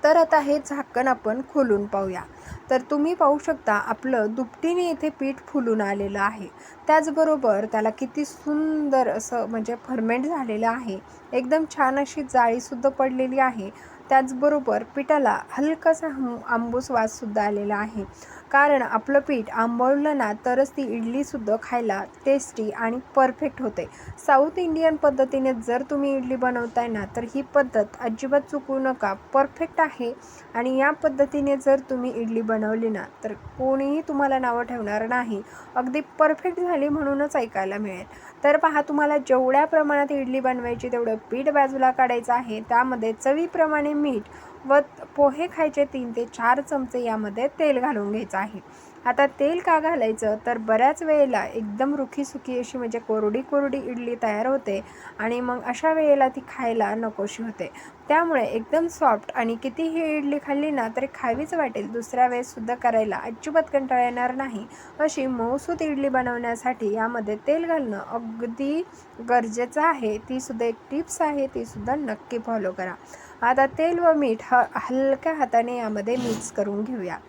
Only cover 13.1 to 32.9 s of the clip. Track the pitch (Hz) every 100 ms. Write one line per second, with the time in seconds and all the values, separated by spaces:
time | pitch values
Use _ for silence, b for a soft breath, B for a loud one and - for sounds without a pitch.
13.1 | 254 262 262 262 233 196 - - - -
14.1 | 269 262 262 285 302 254 214 226 - 269
15.1 | 302 247 202 - - 294 320 330 320 320
16.1 | 269 247 240 - 233 233 240 254 240 220
17.1 | - 220 208 208 208 202 208 214 220 190
18.1 | B B B - 277 294 285 240 226 -
19.1 | 277 277 269 220 - 226 233 254 285 302
20.1 | 285 220 214 247 247 277 - 262 233 226
21.1 | 254 285 277 214 220 - 240 226 196 190
22.1 | - - 277 - - 214 - 226 240 -
23.1 | - 262 247 302 - 254 - - B B
24.1 | - - 269 294 339 349 320 320 311 302
25.1 | 262 262 269 262 247 226 247 269 285 277
26.1 | 269 254 254 254 247 240 240 240 214 196
27.1 | - 233 269 269 285 262 220 208 - 240
28.1 | 220 269 285 285 294 269 269 262 262 202
29.1 | 196 - 269 277 - 330 - 311 - 240
30.1 | 262 B B B 233 247 262 277 302 311
31.1 | 269 285 294 277 277 277 269 262 254 247
32.1 | - 226 226 220 220 214 226 226